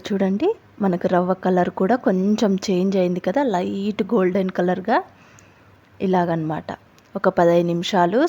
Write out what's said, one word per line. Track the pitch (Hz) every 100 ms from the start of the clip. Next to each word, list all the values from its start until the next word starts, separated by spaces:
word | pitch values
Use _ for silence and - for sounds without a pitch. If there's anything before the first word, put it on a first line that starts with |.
| -
చూడండి, | 196 190 202 349 453 - -
మనకు | 196 175 180
రవ్వ | 175 180 180 185
కలర్ | 180 175 -
కూడా | 190 247 254
కొంచెం | 185 196 214 208 190 -
చేంజ్ | 180 190 196
అయింది | 180 180 -
కదా, | 233 277
లైట్ | 180 196 196 202 208 202
గోల్డెన్ | 226 185 190 185 -
కలర్గా | 180 180 185 285 381 - - - - _ - - _ - 190
ఇలాగనమాట. | 185 175 165 156 156 - - _ _ _ 196
ఒక | - -
పదహైదు | 170 170 170
నిమిషాలు | 170 180 190 175 226